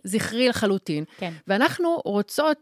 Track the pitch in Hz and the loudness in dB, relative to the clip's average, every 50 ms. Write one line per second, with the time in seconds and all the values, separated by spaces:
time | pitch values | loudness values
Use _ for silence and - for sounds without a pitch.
0 | - 190 190 214 - - 220 233 254 247 226 - 220 202 196 190 - - 156 151 | -10 -2 -2 -2 -2 -2 0 2 2 2 2 2 0 0 0 0 -2 -4 -4 -4
1 | 156 - - - 190 170 165 151 - - 196 208 269 330 - - 339 330 339 320 | -4 -6 -10 -10 -10 -10 -10 -10 -4 -2 0 2 2 2 2 0 0 0 0 0
2 | - - 202 208 202 - - - 294 311 302 302 | -2 -2 0 0 -2 -2 -2 0 2 2 0 0